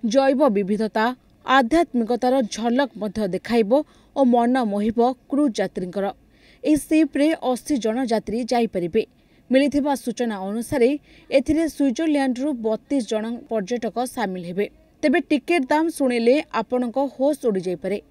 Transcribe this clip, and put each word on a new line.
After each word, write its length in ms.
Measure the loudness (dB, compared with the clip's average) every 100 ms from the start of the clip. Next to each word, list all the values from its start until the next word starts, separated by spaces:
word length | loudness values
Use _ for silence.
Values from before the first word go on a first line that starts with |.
| 2
ଜୈବ 360 | 2 4 4 2
ବିବିଧତା, 560 | 2 0 -2 -2 0 -2 -4 _ _ 0
ଆଧ୍ୟାତ୍ମିକତାର 880 | 2 4 2 2 0 -2 0 2 0 0 -2
ଝଲକ 340 | -2 0 -2 -4
ମଧ୍ୟ 300 | -8 -4 -4
ଦେଖାଇବ 440 | -4 -2 0 2 2 0 _ _ 0
ଓ 60 |
ମନ 320 | 4 4 4 2 0
ମୋହିବ 340 | -2 -2 2 0 0 _
କ୍ରୁଜ୍ 280 | 0 0 0
ଯାତ୍ରୀଙ୍କର। 480 | -4 -4 -6 -4 -6 -6 _ _ _ _
ଏହି 140 | 0 0
ସିପ୍ରେ 500 | 2 2 2 2 0 2
ଅଶୀ 340 | -2 -4 -2 -2
ଜଣ 200 | 0 -2 0
ଯାତ୍ରୀ 340 | -2 -2 -6
ଯାଇପାରିବେ। 600 | 0 0 0 -2 -2 -2 -2 _ _ _ _
ମିଳିଥିବା 440 | 2 4 2 0 -2
ସୂଚନା 400 | -4 -4 -4 -4
ଅନୁସାରେ 480 | -4 -6 -4 2 2 2 _ -20 _
ଏଥିରେ 340 | 0 2 0 0
ସୁଇଜରଲ୍ୟାଣ୍ଡରୁ 800 | 0 0 0 0 0 0 -2 -4 -4 -4
ବତିଶ 380 | -4 _ -4 -2
ଜଣ 200 | -4 -4 -10 -6
ପର୍ଯ୍ୟଟକ 460 | -6 -4 -4 -4 -4 -6
ସାମିଲ 380 | -4 -4 -4 -8
ହେବେ। 200 | -4 -4 _ _ _
ତେବେ 160 | 0 0
ଟିକେଟ 420 | 0 -2 0 0 2
ଦାମ 160 | 0 0
ଶୁଣିଲେ 460 | 0 -2 2 4 2 2 -6
ଆପଣଙ୍କ 360 | -4 -4 -2 -2 -4
ହୋସ 260 | -2 -2 0 -2
ଉଡ଼ିଯାଇପାରେ। 520 | -2 -4 -6 -4 -6 -8